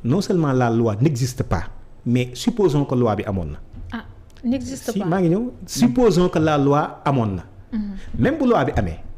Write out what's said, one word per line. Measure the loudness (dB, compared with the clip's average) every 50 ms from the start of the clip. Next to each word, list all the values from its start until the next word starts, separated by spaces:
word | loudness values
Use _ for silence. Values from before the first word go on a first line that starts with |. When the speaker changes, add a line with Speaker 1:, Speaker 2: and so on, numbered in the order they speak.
| 0
Speaker 1:
Non | 0 0 0
seulement | 2 0 0 2 2 2 2
la | 2 2 2
loi | 2 2 2 2 2 2
n'existe | 2 0 2 0 -4 -4 -2 -6 -4
pas, | -2 -2 -2 -2 -6 -10 -14 -16 -18 -20 -8 -2
mais | 0 0 0 0 -2 -6
supposons | -4 -2 -2 0 2 2 4 4 2 0
que | 2 2
loi | 2 2 2 2
bi | 0 -2
amoon | -4 -4 -4 -4 -6 -10
na. | -12 -14 -16 -16 -14 -12 -10
Speaker 2:
Ah, | -10 -12 -12 -14 -20 -20 -20 -20 -20 -6 -4
n'existe | -4 -2 -2 -4 -8 -10 -8 -8 -4
Speaker 1:
Si, | -4 -2
Speaker 2:
pas. | 0
Speaker 1:
maa | 0 0 2
ngi | 2 2
ñëw. | 2 0 -2 -6 -8 -12 -14
Supposons | -10 0 2 2 4 4 4 4 6 6 4 4 4
que | 2 2
la | 2 4 4
loi | 4 4 4 4 2 2 -2 -6 -4 -2
amoon | 0 0 2 0 0 -2
na. | -6 -8 -12 -20 -20 -14 -6 -6
Speaker 2:
Mhm. | -6 -6 -6 -10 -12 -10 -8 -2 0
Speaker 1:
Même | 0 0 2
bu | 2 2
loi | 2 4 4 2
bi | 0 0
amee | -2 -2 -2 -6 -8 -12 -14 -14